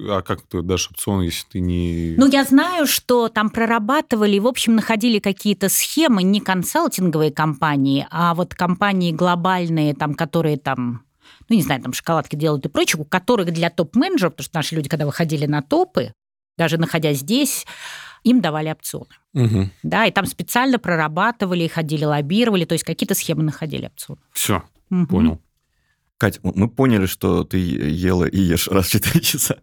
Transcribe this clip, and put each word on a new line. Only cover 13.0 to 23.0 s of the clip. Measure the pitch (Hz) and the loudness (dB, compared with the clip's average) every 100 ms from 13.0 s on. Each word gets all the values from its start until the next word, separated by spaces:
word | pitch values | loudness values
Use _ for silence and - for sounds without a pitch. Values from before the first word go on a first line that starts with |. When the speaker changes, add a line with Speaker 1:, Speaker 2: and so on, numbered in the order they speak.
Speaker 2:
у | 147 | -2
которых | 185 - 247 175 | -2 0 0 0
для | 165 170 | -2 -2
топ-менеджеров, | - 160 233 359 339 175 | -2 0 0 2 2 0
потому | - 139 | -2 -6
что | 165 | -4
наши | 139 160 | -4 -4
люди, | 139 | -2
когда | 156 147 | -2 -2
выходили | - 170 156 147 | -2 -2 0 0
на | 147 | -2
топы, | 139 311 359 - 117 - _ _ _ - | 0 0 0 -2 -4 -8 _ _ _ -4
даже | 165 160 | 0 0
находясь | 165 165 151 139 | 0 0 0 0
здесь, | 143 240 285 - - - - - - - | 0 0 0 -4 -10 -16 -16 -16 -18 -2
им | - 247 | 2 4
давали | 175 151 156 | 4 0 -4
опционы. | 156 - 151 - - _ | -6 -10 -12 -14 -20 _
Speaker 1:
Мгм. | 147 120 107 95 - | 0 2 2 -2 -4
Speaker 2:
Да, | 151 180 220 | -2 2 2
и | |
там | 196 185 | 2 -2
специально | - 175 240 269 240 | -6 -2 2 2 2
прорабатывали, | - 165 156 156 214 240 190 175 165 | 0 0 0 0 -2 0 -2 0 -2
ходили, | - 156 156 151 | -2 -2 -2 0
лоббировали, | 147 143 202 240 196 | 0 0 0 2 2
то | 160 165 | 0 -2
есть | - | -2
какие-то | 165 | -6